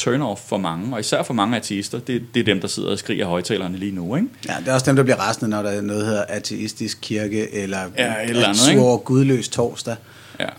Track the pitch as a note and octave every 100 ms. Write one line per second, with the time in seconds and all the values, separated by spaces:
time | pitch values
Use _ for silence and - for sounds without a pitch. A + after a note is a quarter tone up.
0 | C3+ C3 C3 G2 - G2+ F2 E2 A2 A#2+
1 | A2 - E3+ A#2 G2+ A#2+ - G2+ G2 B2
2 | B2+ B2 A#2+ A#2+ G#2 G2 G2 - F#2 G2
3 | - G2 F#2+ F2 F2 G#2 F#2 F#2 G2+ F#2+
4 | E2+ C#3 B3+ - - - - C3 C3+ C3+
5 | B2+ A#2 G2 A2+ A2+ G#2 G#2 G2+ G2+ G#2
6 | G#2+ G#2+ - G#2 - G#2 G#2+ - A2 -
7 | - G#2+ G#2 G#2+ G#2+ G#2 F#2+ F#2+ F#2 G#2+
8 | A#2+ G#2+ A2+ A#2+ G#2+ G#2 C3+ C#3+ B2 A#2+
9 | - C3 C#3 B2+ - - A#2 - - A2+
10 | - - - - -